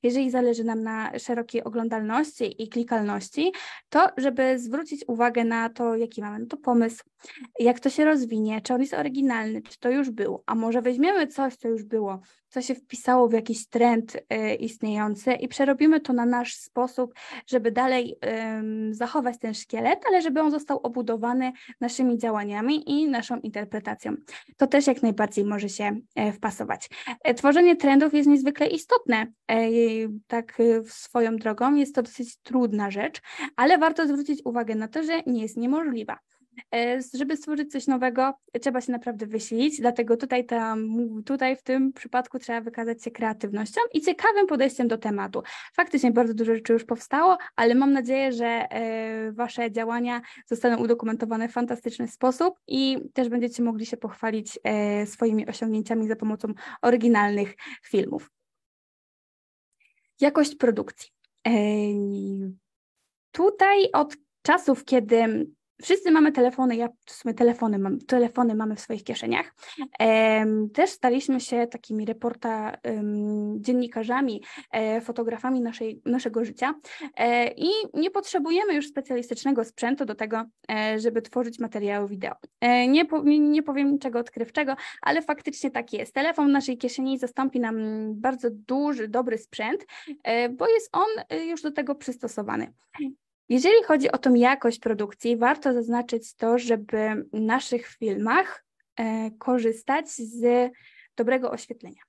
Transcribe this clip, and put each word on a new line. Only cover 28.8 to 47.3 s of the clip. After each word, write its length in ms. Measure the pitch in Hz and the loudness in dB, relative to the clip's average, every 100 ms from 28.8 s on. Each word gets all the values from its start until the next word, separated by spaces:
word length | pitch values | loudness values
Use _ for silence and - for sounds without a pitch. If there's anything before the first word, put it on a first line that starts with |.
| - 480 466 220 226 _ - | 2 2 4 0 0 _ -2
e, 60 | 226 226 233 233 220 220 214 _ | 2 4 4 4 2 -4 -8 _
tak, 340 | 233 226 - | -6 -6 2
e, 240 | 233 226 | 4 4
swoją 520 | 220 - - 240 226 226 | 0 -16 -4 0 0 0
drogą, 380 | 220 214 247 | -2 0 2
jest 200 | 294 277 | 4 2
to 80 | 277 | -2
dosyć 340 | 240 - 240 - | -4 -8 -12 -12
trudna 540 | - 254 240 208 202 | -2 0 2 0 -2
rzecz, 300 | 202 262 - - - 285 - | -4 -6 -8 -16 -12 -10 2
ale 220 | 269 349 | 6 6
warto 280 | 320 330 311 | 4 2 0
zwrócić 360 | 285 285 294 | 0 -2 -4
uwagę 300 | 254 240 226 | -2 -4 -2
na 140 | 220 220 | -4 -4
to, 140 | 311 | -4
że 200 | 311 330 330 | -2 -2 -2
nie 160 | 240 | -2
jest 140 | 220 226 | -4 -4
niemożliwa. 600 | 240 294 320 233 214 - _ _ _ 240 - | -2 0 -2 -4 -8 -12 _ _ _ -20 -6
E, 180 | 233 240 | -2 0
s-, 220 | 254 254 | -2 -6
żeby 220 | 254 277 302 | -6 -4 -4
stworzyć 360 | 302 302 294 | -4 -6 -4
coś 140 | 277 285 | -4 0
nowego, 460 | 254 254 240 262 269 _ 240 | 2 2 2 -2 -2 _ -4
trzeba 200 | 269 247 | -2 -2
się 120 | 247 | -4
naprawdę 340 | 240 240 220 214 | -6 -6 -8 -6
wysilić, 540 | 220 220 226 285 302 | -6 -4 0 0 2
dlatego 360 | 240 240 226 233 | 0 0 0 0
tutaj 300 | 269 254 240 | 0 -2 0
ta, 260 | 233 226 | -2 -2
m-, 500 | 220 220 220 240 220 214 | -2 -2 -2 -2 -6 -4
tutaj 300 | 269 262 262 | -2 0 -2
w 60 | |
tym 300 | - 262 269 | -2 0 0
przypadku 460 | 262 240 254 247 254 | -2 -4 -4 -4 -10
trzeba 220 | - 233 | -6 -8
wykazać 440 | 226 233 226 233 | -6 -8 -6 -6
się 60 | 240 | -8
kreatywnością 680 | 233 226 214 202 208 214 - 466 | -4 -4 -4 -6 -6 -4 -2 0
i 60 | 311 | 0
ciekawym 460 | 311 - 453 403 381 | 0 2 2 4 2
podejściem 420 | 294 269 254 240 | 2 0 2 -2
do 100 | 220 | 0
tematu. 440 | 220 202 196 208 - - - | -4 -4 -4 -6 -8 -16 -6
Faktycznie 360 | - 339 285 247 | -2 0 2 4
bardzo 240 | 233 233 | 4 2
dużo 200 | 220 226 | 0 0
rzeczy 180 | 226 226 | 0 2
już 120 | 226 | 0
powstało, 540 | 226 233 - 277 349 | 0 -8 -2 2 4